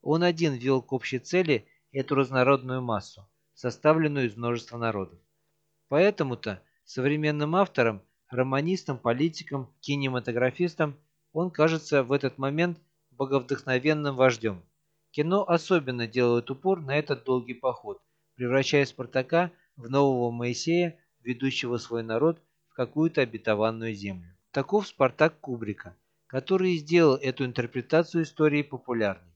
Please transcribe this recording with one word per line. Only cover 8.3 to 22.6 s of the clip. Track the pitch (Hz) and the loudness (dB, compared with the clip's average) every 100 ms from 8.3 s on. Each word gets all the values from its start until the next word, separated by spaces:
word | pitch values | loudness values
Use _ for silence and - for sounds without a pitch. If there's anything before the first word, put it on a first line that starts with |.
романистам, | - 131 135 160 185 - 123 | -4 0 0 -2 -4 -4 -4
политикам, | 120 120 160 160 - 139 131 _ | -2 0 -2 -4 -8 -8 -8 _
кинематографистам | - 143 135 127 117 117 127 - 175 - 156 135 _ _ _ | -6 -4 -2 -4 -4 -2 -2 0 -4 -2 -4 -4 _ _ _
он | 156 180 | -4 -4
кажется | 165 156 160 - 147 | 2 2 2 0 0
в | 120 | 2
этот | 139 135 - | 0 -2 -4
момент | 135 147 175 165 _ _ _ | -4 0 -2 -4 _ _ _
боговдохновенным | _ 135 139 123 135 - 127 139 151 147 131 | _ -2 0 0 -6 -2 0 2 0 -2 2
вождем. | 131 113 113 92 - _ _ _ _ | 2 4 -4 -6 -14 _ _ _ _
Кино | - 151 196 208 | -4 0 0 2
особенно | 170 - 185 131 123 117 | 0 2 0 0 -6 -4
делает | 120 120 120 120 | 2 2 2 0
упор | 135 190 190 | -6 -2 -2
на | 143 143 | -2 -4
этот | 151 139 | -2 -6
долгий | - 127 120 | 0 -2 -2
поход, | 120 127 123 107 98 _ _ _ | -4 -4 -4 -10 -14 _ _ _
превращая | _ 123 135 131 143 | _ 0 0 2 2
Спартака | 135 - 120 131 127 165 175 _ _ - | 0 -4 -6 -4 0 0 0 _ _ -20
в | 117 | -2
нового | 135 143 127 120 | 2 4 2 -2
Моисея, | 117 120 120 - 170 175 160 _ _ | -2 -4 -4 0 0 0 -4 _ _
ведущего | 120 120 135 127 123 120 | -8 -2 -2 -2 -4 -4
свой | - 117 | -4 -6
народ | 113 113 156 165 _ _ | -2 0 0 0 _ _